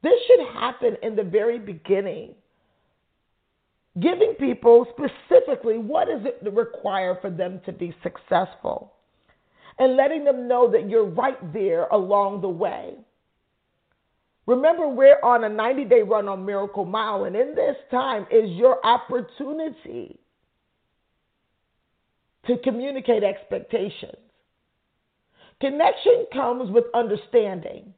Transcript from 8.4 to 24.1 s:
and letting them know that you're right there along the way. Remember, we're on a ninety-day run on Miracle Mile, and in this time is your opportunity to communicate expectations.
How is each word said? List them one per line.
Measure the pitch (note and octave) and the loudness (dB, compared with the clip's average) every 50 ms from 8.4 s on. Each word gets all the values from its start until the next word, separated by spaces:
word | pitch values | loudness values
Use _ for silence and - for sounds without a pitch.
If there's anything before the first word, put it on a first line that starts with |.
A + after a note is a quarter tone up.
| F3 E3+ - - _ - - - - - _ _ _ _ _ _ _ _ _ _ _ _ _ _ _ - - - | 0 -2 -8 -12 _ -8 -8 -8 -10 -16 _ _ _ _ _ _ _ _ _ _ _ _ _ _ _ -20 -4 0
and | C4 C4 B3+ | 0 2 4
letting | C4 C4+ C#4+ D#4+ D#4 C#4+ | 4 2 2 0 0 0
them | C#4+ C4+ B3+ B3 A#3+ | 0 0 0 0 -2
know | B3 B3 B3 A3+ | 2 2 2 4
that | G3 F3+ D#3 G3+ | 2 0 0 2
you're | G3+ A3+ G#3+ | 0 0 0
right | F#3+ E3 E3+ A#3+ C#4 C4 - - E3 D3 | 0 -2 -2 -2 -2 -4 -4 -12 -12 -8
there | A3+ G3 G3 E3 E3 E3+ - | -4 -2 -2 0 -2 -2 0
along | - G#3+ F#3+ F#3 G3+ G3+ G3+ G3 G3+ G3 | 0 0 0 2 0 2 2 0 -4 -6
the | F3 G3 | -6 -6
way. | F3 E3 F#3 E3+ - - - - - - - _ _ _ _ _ _ _ _ _ _ _ _ _ _ _ _ _ _ _ _ _ _ _ _ _ _ _ _ | -6 -4 -4 -6 -6 -8 -14 -16 -18 -20 -20 _ _ _ _ _ _ _ _ _ _ _ _ _ _ _ _ _ _ _ _ _ _ _ _ _ _ _ _
Remember, | - A#3+ B3 C#4 D#4 E4+ E4+ E4+ D4 | 0 0 2 4 2 2 2 -2 -4
we're | C4 A#3 C4+ C#4 C#4+ C#4+ - | 0 6 8 8 8 8 6
on | A#3 B3 A#3 A3+ | 2 2 2 0
a | G#3+ | -2
ninety-day | G#3+ G#3+ G#3+ A#3 C4+ C4+ C#4+ G3+ A#3 A#3 G#3+ | -4 -2 -2 -2 -2 -4 2 4 4 4 4
run | G3 A3 G#3+ G3+ G3+ | 2 0 -2 -2 -4
on | G3 F#3+ F#3 | -6 -8 -8
Miracle | G3 G3+ G3+ G3 G3+ G3+ G3 G3 | -6 -6 -6 -6 -6 -6 -8 -8
Mile, | E3+ F#3+ A3 A3 G#3+ G#3+ G3 G3 | -6 -4 -4 -4 -4 -4 -4 -6
and | F#3+ F3+ | -6 -2
in | G#3 B3+ C#4+ D#4 | -2 -2 -2 -2
this | - - - C#4+ - - _ | -2 -2 -2 -2 -4 -8 _
time | - B3 C4 C4+ B3+ G#3+ G3+ - | -4 -4 -2 -2 -4 -6 -6 2
is | - A3+ A3 G3+ E3+ | 2 2 2 2 -2
your | E3+ A#3 C4 A#3+ - - | 2 4 4 4 4 2
opportunity | A3 A#3 B3 - - B3 B3 A#3+ - - - C4+ C4 D4+ D#4+ D#4+ D#4 A3+ - _ - - A#2+ G#2 - - _ _ _ _ _ _ _ _ _ _ _ _ _ _ _ _ _ _ _ _ _ _ _ _ _ _ _ _ _ _ _ _ _ _ _ _ _ _ _ _ _ _ _ _ _ _ | 2 2 2 0 -4 -6 -8 -8 -8 -12 -12 -10 -10 -8 -8 -8 -8 -10 -14 _ -16 -14 -14 -14 -16 -18 _ _ _ _ _ _ _ _ _ _ _ _ _ _ _ _ _ _ _ _ _ _ _ _ _ _ _ _ _ _ _ _ _ _ _ _ _ _ _ _ _ _ _ _ _ _
to | - B3 A#3+ | -4 -4 -2
communicate | - C4 A3+ A#3 B3+ C#4 C#4 C4 - - A#3 - G3+ | -2 -4 -4 -4 -6 -6 -8 -8 -2 0 0 2 2
expectations. | G3 G3 - - - G3 F#3+ - - - A3+ F#3+ G3+ - - - - | -2 -4 -4 -10 -10 -10 -10 -8 -6 -6 -4 -4 -4 -8 -12 -18 -20